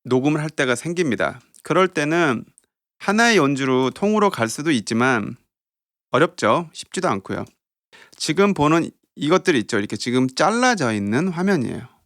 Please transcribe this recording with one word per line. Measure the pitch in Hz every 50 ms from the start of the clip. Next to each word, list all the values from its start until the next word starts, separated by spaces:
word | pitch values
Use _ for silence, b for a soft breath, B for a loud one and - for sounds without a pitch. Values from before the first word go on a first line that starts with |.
| -
녹음을 | 123 127 127 131 147 151 156
할 | 151 156
때가 | - - 143 127 120
생깁니다. | - - 160 170 175 175 143 104 - 85 71 - - - _ _ - -
그럴 | - 151 180 190 185
때는 | - 160 147 147 160 175 170 143 117 - - - _ _ _ _ _ _ _ _ _ _
하나의 | - - 202 214 233 233 226
연주로 | 185 143 139 143 131 139 135 127 127 131 127
통으로 | - - 196 208 214 214 202 196
갈 | - - 113 113
수도 | - - 147 170
있지만 | 151 113 98 - 113 110 120 131 127 110 101 107 117 - _ _ _ _ _ _ _ _ _ _ _ _ _ _
어렵죠. | - 127 160 175 - - 117 104 123 160 180 156
쉽지도 | - - - - - 196 180 170
않고요. | 110 98 - - - 98 101 - _ _ _ _ _ _ _ _ B B B B B
지금 | - - - 151 170 202 202 190
보는 | - 147 147 160 170 - - - _ _ _ _ -
이것들 | 139 147 180 185 - 190 165
있죠. | 123 104 - - 104
이렇게 | 101 101 113 107
지금 | - 123 120 127 131 127
잘라져 | - - 156 180 220 240 254 254 240 185 143 117 110
있는 | 104 101 101 107 139 175 185
화면이에요. | 165 165 185 196 196 156 117 - 90 92 120 - _ _ _